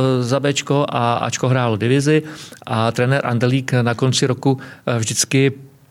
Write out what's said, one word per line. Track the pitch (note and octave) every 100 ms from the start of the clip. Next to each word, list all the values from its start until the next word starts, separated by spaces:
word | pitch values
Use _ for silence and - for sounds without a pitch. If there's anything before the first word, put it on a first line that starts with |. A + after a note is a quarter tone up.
| C3 B2+
eh, |
za | A#2+ C3+
Bčko | C#3+ C#3 - C#3+ C#3+
a | B2+ A#2+
Ačko | A#2 A#2 - B2+
hrálo | B2+ A#2+ G#2
divizi | A#2 C#3 C#3+ D#3 D#3 - - - -
a | A2+ A2+
trenér | A#2+ B2 C#3 B2+
Andelík | A#2+ B2 C3+ B2+ B2
na | A#2
konci | A2 C3 - C3+
roku, | B2 C3+ C3 - - -
eh, | A#2+
vždycky | G#2+ - - C3+ C3+ C3+ - - _